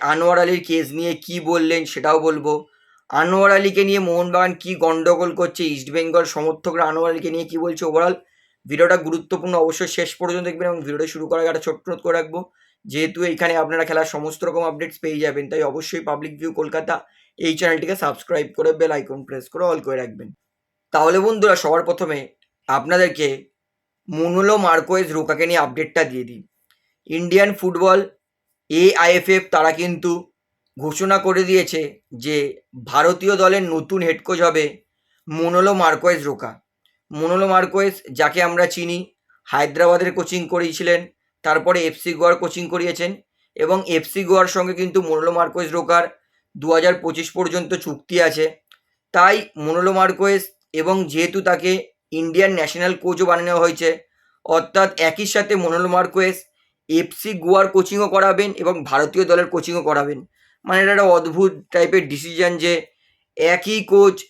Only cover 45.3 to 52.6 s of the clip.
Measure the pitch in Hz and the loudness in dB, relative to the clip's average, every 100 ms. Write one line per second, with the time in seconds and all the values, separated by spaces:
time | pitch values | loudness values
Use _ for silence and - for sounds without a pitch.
45.3 | 175 165 175 165 170 160 170 170 - _ | 0 -2 -4 -4 -4 2 2 0 -6 _
46.3 | _ _ - 151 165 175 175 165 160 160 | _ _ -8 2 4 4 2 -2 -6 -6
47.3 | 175 175 175 156 175 - 143 - 175 165 | -4 -4 -4 -4 -6 -6 -12 -4 0 0
48.3 | 147 160 160 _ _ _ _ _ 180 185 | 0 -4 -4 _ _ _ _ _ 4 4
49.3 | 214 302 - 151 170 185 190 185 185 196 | 4 -2 -8 -4 0 0 2 2 2 0
50.3 | 196 196 _ _ 156 160 190 160 151 170 | 0 -4 _ _ -4 0 0 -2 -2 -2
51.3 | 190 180 175 180 190 - _ _ 156 165 | 0 0 0 0 -2 -4 _ _ -6 -2
52.3 | 165 196 185 | 2 2 2